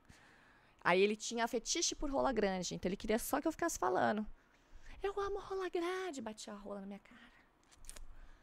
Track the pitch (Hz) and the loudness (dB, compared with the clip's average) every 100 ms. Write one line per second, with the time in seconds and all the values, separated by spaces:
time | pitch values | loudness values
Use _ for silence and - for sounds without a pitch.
0 | - - - - - - - - - 185 | -20 -20 -20 -20 -20 -20 -20 -2 4 8
1 | 202 214 - 233 233 233 - 339 - - | 6 4 -2 -2 0 0 0 2 0 0
2 | 294 269 254 220 202 185 175 170 185 196 | 0 2 2 4 2 2 -2 -2 -2 -2
3 | 208 220 - 285 320 - 339 - 370 370 | 2 0 2 0 0 0 0 2 2 4
4 | 233 214 214 - _ - - - - - | 4 2 -2 -8 _ -20 -18 -16 -14 -6
5 | 392 403 403 403 - 381 359 359 339 370 | -4 -2 -2 -2 -4 -2 0 0 0 -2
6 | 370 269 220 214 - 202 202 202 196 202 | -4 -6 -8 -8 -10 -10 -8 -8 -8 -12
7 | - - - - - _ - - - - | -14 -20 -20 -20 -20 _ -20 -16 -12 -10
8 | - - - - | -10 -12 -16 -18